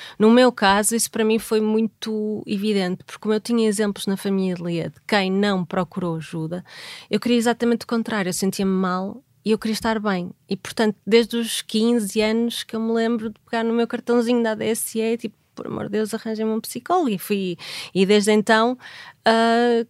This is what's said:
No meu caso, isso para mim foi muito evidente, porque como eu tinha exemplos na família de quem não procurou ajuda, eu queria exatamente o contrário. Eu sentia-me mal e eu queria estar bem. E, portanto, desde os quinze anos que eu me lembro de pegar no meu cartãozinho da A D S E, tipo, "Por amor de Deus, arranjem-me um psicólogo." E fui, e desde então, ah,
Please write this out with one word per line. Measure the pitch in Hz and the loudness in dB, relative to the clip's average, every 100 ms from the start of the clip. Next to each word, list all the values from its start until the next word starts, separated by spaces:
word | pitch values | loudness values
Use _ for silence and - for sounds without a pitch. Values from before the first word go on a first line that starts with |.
| - - | -20 2
No | 214 | 6
meu | 240 254 | 8 6
caso, | 247 196 202 208 | 6 4 4 2
isso | 226 - | 0 -2
para | 226 | 0
mim | 220 220 | 0 0
foi | - 220 | 0 0
muito | 214 220 226 - 220 214 214 214 - | 2 0 0 -4 -6 -4 -4 -6 -6
evidente, | 202 214 202 180 185 - | -4 0 0 0 -4 -8
porque | - | -8
como | 214 | -2
eu | 214 | -2
tinha | - 233 220 | 0 2 2
exemplos | 202 208 202 - | 2 -2 -2 -4
na | 196 | -4
família | 202 196 190 175 175 170 160 | -2 0 0 -2 -4 -4 -4
de | - - | -10 -2
quem | 208 185 | 0 2
não | 190 208 190 | 2 2 0
procurou | 170 190 175 - 175 160 | -2 -2 -2 -4 -4 -6
ajuda, | 151 165 160 175 - - - - - | -8 -8 -6 -8 -12 -18 -18 -18 -6
eu | 208 | -4
queria | 233 240 | 2 2
exatamente | 233 240 233 240 - | 2 2 0 0 -2
o | |
contrário. | 233 226 220 180 | -4 -2 -2 -2
Eu | |
sentia-me | 170 190 190 196 | -2 -2 0 0
mal | 185 185 185 190 233 - _ 202 | 0 0 -2 -6 -10 -18 _ -2
e | |
eu | 214 | 0
queria | 220 | 0
estar | 214 226 220 | -2 -2 -2
bem. | 208 185 175 - _ | 0 -2 -4 -12 _
E, | 196 | -8
portanto, | - - 220 202 - | -8 0 0 0 2
desde | 226 233 233 | 4 4 -2
os | 226 - | -4 -6
quinze | - 214 226 240 202 220 | -4 0 2 2 0 0
anos | 214 220 233 - | 0 2 0 -4
que | - 220 | -8 -4
eu | |
me | 226 | -2
lembro | 226 226 233 214 | 0 0 -2 -4
de | 214 _ | -12 _
pegar | 226 | -2
no | 226 | 0
meu | 233 233 | 0 0
cartãozinho | 233 - 240 226 247 | -4 0 0 2 2
da | 226 | 0
A | 220 | 0
D | 220 | -2
S | 226 - 220 | -2 -4 -2
E, | 226 233 | -2 -2
tipo, | 214 - _ - | -6 -12 _ -14
"Por | - | -10
amor | - 214 | -8 -4
de | |
Deus, | 208 214 | -4 -4
arranjem-me | 220 226 220 220 | -4 -6 -4 -2
um | 220 | -2
psicólogo." | - 247 - 359 285 | -4 -12 -2 0 0
E | 190 | -2
fui, | - 202 190 170 - - - 180 | -2 -2 -2 -6 -10 -14 -6 0
e | 190 | 4
desde | 208 202 | 4 4
então, | 214 214 220 233 254 - - - - | 2 4 4 4 -2 -10 -20 -20 -2
ah, | 226 226 233 233 240 233 | 2 4 4 4 4 2